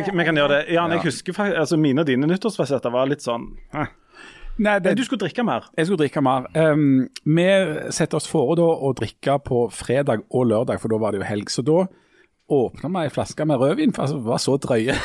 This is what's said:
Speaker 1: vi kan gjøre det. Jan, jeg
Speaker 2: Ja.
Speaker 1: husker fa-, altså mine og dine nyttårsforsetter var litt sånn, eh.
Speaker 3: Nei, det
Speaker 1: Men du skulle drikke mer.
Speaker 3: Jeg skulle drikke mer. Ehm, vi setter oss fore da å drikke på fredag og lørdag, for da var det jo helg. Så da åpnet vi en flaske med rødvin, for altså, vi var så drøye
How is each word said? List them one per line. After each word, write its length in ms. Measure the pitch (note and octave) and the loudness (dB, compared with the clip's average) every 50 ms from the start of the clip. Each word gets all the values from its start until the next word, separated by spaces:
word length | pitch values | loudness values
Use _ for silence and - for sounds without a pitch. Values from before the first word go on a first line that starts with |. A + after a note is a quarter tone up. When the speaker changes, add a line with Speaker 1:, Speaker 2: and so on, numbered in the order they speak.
| G3 | 0
Speaker 1:
vi 220 | G3 G3 E3+ E3+ | 0 0 0 0
kan 120 | E3 D#3+ | 2 2
gjøre 120 | D3 D3 C#3+ C#3+ C#3+ D3 | 2 4 4 2 2 2
det. 20 | - E3 | 2 0
Jan, 160 | E3 E3+ E3 | 0 2 2
jeg 80 | E3 E3+ | 0 0
Speaker 2:
Ja. 80 | - D#3+ | 0 -2
Speaker 1:
husker 240 | C3 - - - F3 | -4 -4 -6 -8 -4
fa-, 240 | - G#3 G3+ D#3+ | -4 -2 -2 0
altså 220 | C3+ D3+ - E3+ D#3 | 0 0 0 2 2
mine 200 | D#3 C#3+ B2+ D3 | 2 4 2 2
og 60 | E3 | 2
dine 200 | C#3+ B2+ B2 C#3+ D#3+ | 2 2 2 2 0
nyttårsforsetter 640 | F3+ F#3+ - A3+ F#3+ - D3+ B2 C#3 A#2+ - B2 A#2+ | 0 0 -2 -4 -2 -2 -2 -2 -2 -2 -2 -2 0
var 140 | B2 C3 | 0 0
litt 140 | C3+ D3 C#3+ - | 0 -2 -4 -4
sånn, 320 | B2 A#2 A#2+ C3 - - - - - - | -6 -6 -6 -8 -12 -14 -18 -16 -10 -8
eh. 140 | D3+ D3 - - _ _ _ _ - - - - - - - - - | -6 -6 -6 -8 _ _ _ _ -20 -20 -20 -20 -16 -14 -10 -4 -2
Speaker 3:
Nei, 200 | G#3 G#3 G#3 G3 | 0 2 2 2
det 40 | F3 F#3 | 2 2
Speaker 1:
Men 60 | F#3 | 0
du 80 | A3 B3+ | 0 0
skulle 140 | - C#4 G3+ G3 | -2 -4 -4 -4
drikke 200 | D#3+ - - A#3+ | -4 -2 -2 -2
mer. 200 | F#3+ B2+ A2 - - _ - | 0 -2 -2 -4 -6 _ -2
Speaker 3:
Jeg 80 | D#3+ | 0
skulle 180 | F3+ G3+ D#3 D3 | 0 2 0 0
drikke 180 | C3 - D#3 C#3 | 0 0 0 2
mer. 240 | B2+ C3+ C3 B2+ - - | 2 2 0 -2 -2 0
Ehm, 540 | D#3 D#3+ D#3 D3 D3+ D3 C#3 C3+ C3 B2+ - - - - | 2 2 4 4 4 4 4 4 2 2 -2 -6 -6 -2
vi 680 | D3+ D#3 E3+ F3 F#3 G3 F#3+ F#3+ D#3+ D3+ - - A#2 | 0 2 4 4 4 4 4 2 0 -2 -6 -6 -6
setter 260 | A#2+ - E3 - - | -4 -2 -2 -2 -2
oss 100 | D3+ - | -4 -4
fore 300 | - - D#3+ B2+ B2+ E3+ | -2 0 0 2 2 2
da 60 | E3 E3+ E3 | 4 4 2
å 240 | E3 - C3+ C#3 B2+ | 2 2 0 -2 -2
drikke 460 | - A2+ G2+ - _ - C3+ C#3 C#3 - | -2 -4 -6 -8 _ -2 0 0 0 0
på 280 | - C3 A#2+ A#2+ G#2 - | -2 0 0 0 0 -4
fredag 480 | - - - A#2+ C#3 C#3+ C#3 A2+ G#2+ - - | -6 -4 -2 0 0 2 2 0 -2 -2 -2
og 160 | - B2 B2+ A#2 | 0 0 2 2
lørdag, 300 | G#2+ G#2+ B2+ - G2+ - | 2 2 2 0 -2 -4
for 80 | - A2+ | -2 -2
da 100 | A2 G#2+ | -2 0
var 140 | A2 G#2 G#2 | 0 -2 -2
det 80 | G2 F#2+ | -4 -4
jo 20 | |
helg. 220 | - G#2+ G#2 G2+ - | -4 -4 -6 -6 -4
Så 160 | - - B2 | -6 -4 0
da 220 | C#3+ D#3 F3+ F#3 F#3 - _ _ _ _ _ _ _ _ _ _ - | 2 2 2 2 0 -4 _ _ _ _ _ _ _ _ _ _ 0
åpnet 440 | D3+ C#3 A#2 F#2 - - - C#3 F#3 | 0 2 2 0 -2 -6 -8 -6 -4
vi 120 | F#3 D#3+ | -4 -4
en 60 | C3 | -4
flaske 340 | - C3 G#2+ - - - D3+ | -4 -4 -6 -6 -6 -4 -2
med 120 | D#3 D3 A#2 | 0 2 2
rødvin, 340 | C3 C#3 F3+ C#4 D#4+ B3+ E3 | 2 2 2 2 0 0 0
for 100 | - - | 0 -2
altså, 120 | C3+ E3 C#3+ A2+ | -4 -4 -4 -2
vi 60 | A2 | -2
var 100 | - - | -2 0
så 160 | - C3+ C3 | 0 0 0
drøye 380 | C#3+ - - C3 A2+ A2 B2+ C#3+ - | 0 0 0 0 0 0 0 -2 -2